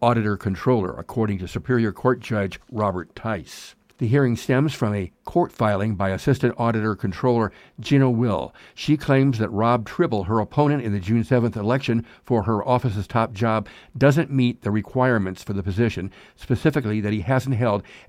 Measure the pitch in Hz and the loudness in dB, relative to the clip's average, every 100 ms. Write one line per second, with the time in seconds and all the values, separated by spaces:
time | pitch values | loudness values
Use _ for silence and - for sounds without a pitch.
0 | 120 117 107 101 104 95 127 123 92 - | 2 2 0 -2 -4 -2 0 0 0 -6
1 | - 117 107 98 92 101 107 123 110 - | -8 -2 -2 -2 -6 -8 -2 0 0 0
2 | 127 123 - 107 98 - - 107 104 90 | 0 0 -2 -4 -4 -6 -10 -2 -2 -2
3 | 80 - 113 101 73 - - - _ - | -8 -10 -6 -6 -8 -18 -20 -20 _ -4
4 | 117 139 131 113 - 131 151 - 110 104 | 2 4 4 0 0 2 2 0 -2 -2
5 | 90 _ - 175 175 - 110 98 110 98 | -6 _ -4 -2 -2 0 0 2 -2 0
6 | 98 95 - 135 123 - 117 110 107 101 | -2 0 0 2 0 0 -2 0 -2 -2
7 | 98 90 127 117 107 - - - 110 143 | -6 -2 0 2 0 -6 -20 -12 2 4
8 | 135 117 120 87 65 - - - - 147 | 4 2 0 -2 -4 -12 -20 -8 0 0
9 | - 135 135 113 107 101 117 120 107 - | 2 4 4 2 -2 0 2 0 -2 -2
10 | 170 107 87 110 104 139 147 147 113 101 | 0 0 0 -2 0 0 2 2 -2 -4
11 | 87 117 - 127 117 107 104 135 139 117 | 0 0 2 2 2 -2 0 0 0 -2
12 | - - - 120 104 107 131 123 123 101 | -2 -12 -2 0 2 0 0 0 0 -4
13 | 95 117 117 101 117 110 104 - - 123 | -2 -2 -2 0 0 0 -4 -14 -12 2
14 | 135 147 151 135 123 120 104 107 101 131 | 4 4 2 2 0 0 -2 -2 -2 0
15 | 127 117 95 92 - 101 92 92 117 95 | 2 2 -2 -6 -8 -6 -2 0 0 0
16 | 92 - - - - 120 156 147 113 107 | -10 -12 -20 -12 -4 0 2 0 -2 -2
17 | 104 107 90 131 135 120 120 104 - - | -2 -2 0 -2 0 0 0 -2 -4 -16